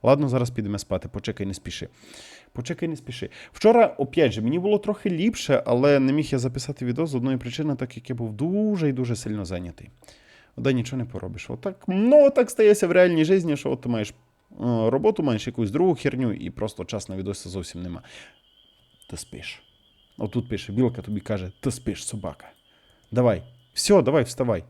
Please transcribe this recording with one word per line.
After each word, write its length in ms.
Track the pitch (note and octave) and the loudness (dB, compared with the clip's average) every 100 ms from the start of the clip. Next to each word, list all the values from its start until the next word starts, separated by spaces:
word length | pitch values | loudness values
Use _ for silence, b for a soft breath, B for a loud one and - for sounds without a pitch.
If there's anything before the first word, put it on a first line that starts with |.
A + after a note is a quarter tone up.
Ладно, 260 | A2+ C#3+ C#3+ | 4 4 4
зараз 200 | B2 B2 | 0 0
підемо 300 | A#2+ G#2 G2+ | -4 -6 -6
спати, 280 | - F#2+ - | -4 -6 -6
почекай, 380 | G2+ - - G2 | -10 -8 -6 -6
не 80 | |
спіши. 340 | F#2+ - - - B B B B B B | -8 -10 -12 -14 B B B B B B
Почекай, 360 | - B2 E3 E3 | -12 -8 -6 -6
не 60 | D#3 | -6
спіши. 340 | - A#2+ - B B | -10 -12 -12 B B
Вчора, 440 | - G#3+ A#3 A#3 - | 2 4 6 4 2
опять 340 | C3 - C#3+ | -2 4 2
же, 100 | F#2+ | 2
мені 180 | A2+ D#3+ | -2 0
було 180 | F#3+ G#3 | 0 0
трохи 320 | G#3 G#3 G3+ | 0 -4 -2
ліпше, 540 | E3+ G3+ A3+ - - - | 0 0 -2 0 0 2
але 340 | B2 C#3+ C#3+ | 2 4 4
не 140 | C3 | 4
міг 120 | D3 D3 | 0 0
я 80 | C3+ | -2
записати 460 | B2+ B2+ - C#3+ B2 | -2 -4 -8 -6 -4
відео 200 | A#2+ D#3+ | -2 -2
з 100 | C3 | -2
одної 220 | B2+ C3 | -2 -2
причини, 380 | A#2+ B2 D#3 C3+ | -4 -6 -4 -4
так 200 | B2+ - | -6 -10
як 140 | - | -10
я 60 | B2 | -8
був 180 | A#2 | -6
дуже 560 | G#2+ D#3 G3 G#3+ G3+ D#3 | -4 -2 0 0 0 0
і 40 | |
дуже 220 | B2+ B2 A2 | 0 -2 -4
сильно 300 | - G#2+ F#2 | -4 -6 -6
зайнятий. 440 | F#2 F2+ - - _ b b b b b - | -6 -8 -14 -20 _ b b b b b -6
Да 120 | B2+ | -2
нічого 260 | B2+ B2 C3+ | -2 -2 -6
не 80 | B2 | -8
поробиш. 440 | - F#2+ F#2+ - | -8 -10 -12 -12
Отак, 340 | B2 G3+ F#3+ - | -8 -8 -8 -4
ну, 380 | F#3 A3+ D4 C#4 | 0 6 8 8
отак 240 | C#4 B3+ | 6 0
стається 380 | - G#3+ G#3 F3+ | 6 6 6 6
в 40 | |
реальній 340 | F3 F3+ E3 D#3 | 6 6 6 4
житті, 320 | F#3+ E3+ D3 | 4 2 -2
що 140 | C#3 | -2
от 100 | C3 | -4
ти 80 | A#2+ | -2
маєш, 200 | A#2 G#2 | -2 -2
е, 40 | - _ _ _ - A#2+ A2+ A2 | -8 _ _ _ -6 -2 2 2
роботу, 340 | C3+ G#3+ G#3+ | 4 2 2
маєш 240 | D3+ A2+ - | 0 0 -4
якусь 240 | A#2+ G#2+ | -2 -2
другу 240 | B2 F#3 C#3 | 2 2 2
херню, 380 | C#3+ B2+ B2+ | -2 -2 -2
і 160 | F#2+ - | -4 -8
просто 360 | - G#2+ - F2+ | -6 -8 -6 -8
час 240 | A2 - | -8 -8
на 60 | F#2+ | -8
відоси 340 | F#2+ F#2+ - | -6 -8 -8
зовсім 320 | F#2+ F2 E2+ | -10 -10 -10
нема. 200 | F2 E2+ B B B B _ _ _ _ _ _ _ | -10 -12 B B B B _ _ _ _ _ _ _
Ти 80 | - | -16
спиш. 460 | - - - - _ _ _ _ _ - | -14 -14 -14 -16 _ _ _ _ _ -10
Отут 320 | A2 B2 B2 | -6 -6 -4
пише: 220 | G#2 - | -8 -6
Білка 300 | G2+ B2 A#2+ | 0 0 -2
тобі 180 | - G#2 | -8 -8
каже, 320 | - G#2 F#2 - | -4 -6 -6 -6
«Ти 120 | C3+ | -6
спиш, 340 | B2+ - G2 - | -6 -8 -8 -10
собака. 460 | G#2+ F#2 D2+ - _ _ b b b b | -10 -10 -12 -20 _ _ b b b b
Давай, 320 | A#2 B2 G2 - _ _ | 2 2 2 -6 _ _
все, 280 | - - G3+ | -6 4 6
давай, 220 | C3 D3 | 6 2
вставай. 400 | A#2+ - B2+ G2 | 0 -2 -2 -2